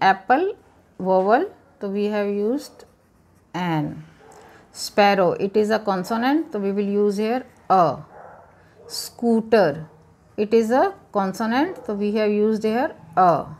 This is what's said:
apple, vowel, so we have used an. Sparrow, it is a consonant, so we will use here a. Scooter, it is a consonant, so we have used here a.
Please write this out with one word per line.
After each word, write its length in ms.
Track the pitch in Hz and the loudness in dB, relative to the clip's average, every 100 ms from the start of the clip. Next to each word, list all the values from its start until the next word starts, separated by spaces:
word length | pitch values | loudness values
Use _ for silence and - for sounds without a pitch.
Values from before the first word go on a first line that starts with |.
apple, 520 | 190 190 - 269 381 - _ _ _ - | 2 2 2 2 2 -6 _ _ _ -6
vowel, 520 | 185 185 190 247 403 - _ _ | 0 2 4 2 0 -8 _ _
so 80 | 202 | -8
we 160 | 202 208 208 | -4 -2 -2
have 100 | 202 | -2
used 560 | 202 208 285 - - - _ _ _ _ _ _ | -2 -2 -4 -6 -18 -20 _ _ _ _ _ _
an. 500 | 175 180 156 147 156 - - - - - - _ | -6 -2 -2 -4 -8 -16 -20 -20 -20 -20 -20 _
Sparrow, 600 | - - - 202 196 175 | -14 -4 2 4 4 2
it 240 | - 196 214 | 0 -2 0
is 140 | 214 | 0
a 80 | 214 | 0
consonant, 720 | 214 190 180 226 254 302 311 | -2 -4 -4 -2 0 0 -2
so 60 | 208 | -4
we 140 | 196 | -4
will 180 | 196 202 202 | -2 -2 0
use 200 | 208 202 | 0 0
here 300 | 214 254 - _ - | -2 -4 -6 _ 0
a. 260 | 185 160 120 - - - - - _ _ - - | 2 2 0 -10 -20 -20 -20 -20 _ _ -20 -14
Scooter, 1000 | - - - 233 226 220 226 165 156 156 - _ _ _ - | -12 -12 -4 0 0 2 4 4 0 -10 -20 _ _ _ -6
it 160 | 214 | 0
is 180 | 226 220 | 2 2
a 220 | 262 381 381 - | 2 0 -2 -8
consonant, 760 | 208 190 190 220 247 349 - - | -4 -4 -4 -2 0 -2 -4 -8
so 80 | |
we 180 | 202 208 220 | -4 -2 0
have 140 | 214 | 0
used 340 | 208 214 214 | 2 0 0
here 300 | 214 233 320 - - - | -2 -2 -2 -6 -4 2
a. 300 | 254 147 - - | 4 2 -2 -14